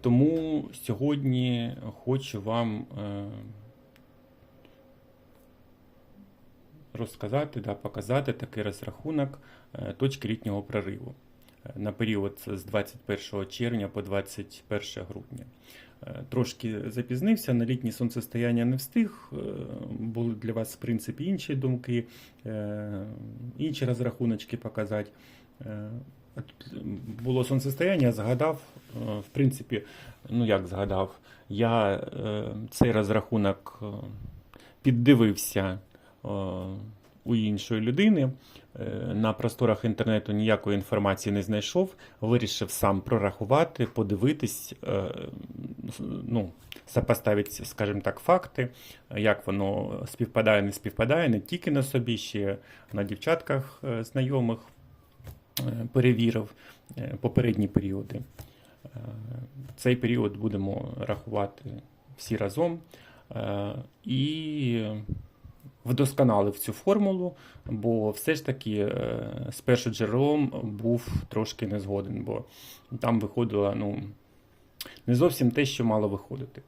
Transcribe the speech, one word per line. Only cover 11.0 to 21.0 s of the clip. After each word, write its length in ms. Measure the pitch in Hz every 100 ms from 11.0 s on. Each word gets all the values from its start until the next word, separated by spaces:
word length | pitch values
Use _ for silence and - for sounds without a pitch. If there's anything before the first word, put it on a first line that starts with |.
| 123 135 - - - _ -
е, 80 | -
на 160 | 104
період 480 | 101 113 104 101 - -
з 160 | 98
двадцять 380 | 95 104 101 -
першого 440 | - 101 - 101 95
червня 420 | - 120 117 98
по 140 | 107
двадцять 640 | 98 98 95 - 98 - -
перше 360 | 104 - - 95
грудня. 360 | - - 127 - - - - - -
Е, 200 | - - -
трошки 600 | 123 120 - 113 107 110
запізнився, 640 | 117 120 127 190 226 -
на 120 | 123 117
літнє 260 | 127 117
сонцестояння 720 | - 120 120 - 117 120 117 117
не 100 | 131
встиг, 560 | - 233 214 - -
е, 20 | 143 107 98 - - -
були 440 | - 113 113 117
для 200 | 104 110
вас, 220 | 113 110 -
в 20 |
принципі, 480 | - 113